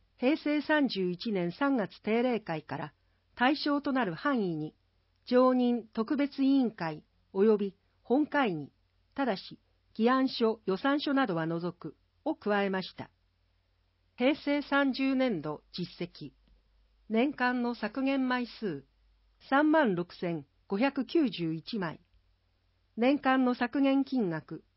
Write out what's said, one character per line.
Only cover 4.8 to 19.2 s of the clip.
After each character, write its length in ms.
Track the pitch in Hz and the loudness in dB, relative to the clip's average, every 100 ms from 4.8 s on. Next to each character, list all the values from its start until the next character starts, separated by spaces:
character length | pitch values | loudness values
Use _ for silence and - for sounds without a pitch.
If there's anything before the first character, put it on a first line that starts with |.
| _ _ _ _ - | _ _ _ _ 0
常 280 | 247 254 | 4 6
任 320 | 254 247 240 - | 4 2 0 -4
特 240 | - 220 277 | -4 -2 0
別 260 | 285 - | -2 0
委 40 | 269 | 2
員 240 | 277 240 | 4 2
会 320 | - 165 156 - _ _ | -2 -6 -6 -12 _ _
及 240 | 196 220 208 | 2 4 4
び 180 | 202 - _ _ | 0 -8 _ _
本 240 | - 262 302 | 0 0 2
会 260 | 294 240 | 0 0
議、 180 | 160 143 _ _ _ _ - | -2 -6 _ _ _ _ -4
た 100 | 254 | -4
だ 120 | 190 | -4
し、 220 | - - _ _ _ | -8 -20 _ _ _
議 160 | - 226 | 0 2
案 200 | 262 262 | 2 0
書、 320 | - 226 220 - | 0 -2 0 -2
予 120 | 185 | -2
算 220 | 277 285 | 0 0
書 140 | 302 | 0
な 140 | 269 240 | 0 0
ど 80 | 165 | -2
は 100 | 160 | -2
除 320 | 165 175 - | -4 -6 -8
く、 180 | 156 - _ _ | -14 -16 _ _
を 120 | 294 311 | -6 -4
加 280 | 214 202 | -2 0
え 60 | 196 | 0
ま 120 | 190 | -2
し 140 | 180 - | -6 -12
た。 140 | - _ _ _ _ _ _ _ _ _ _ - | -16 _ _ _ _ _ _ _ _ _ _ -2
平 200 | 254 294 | 0 0
成 260 | 294 285 | -2 -2
三 320 | 277 277 277 | 0 0 0
十 220 | 247 269 262 | 0 0 2
年 260 | 262 175 | 0 -2
度 220 | 151 147 _ | -4 -8 _
実 340 | - 175 - 180 | -10 -10 -8 -10
績。 240 | - 147 - _ _ _ _ _ _ - | -10 -18 -18 _ _ _ _ _ _ -4
年 240 | 220 285 | 0 0
間 300 | 269 247 247 | 0 -2 -2
の 100 | 240 233 | -4 -4
削 280 | 208 269 | -6 -4
減 240 | 269 269 254 | -2 0 0
枚 200 | 254 240 - | -2 -4 -6
数、 260 | 214 143 - _ _ _ | -6 -6 -12 _ _ _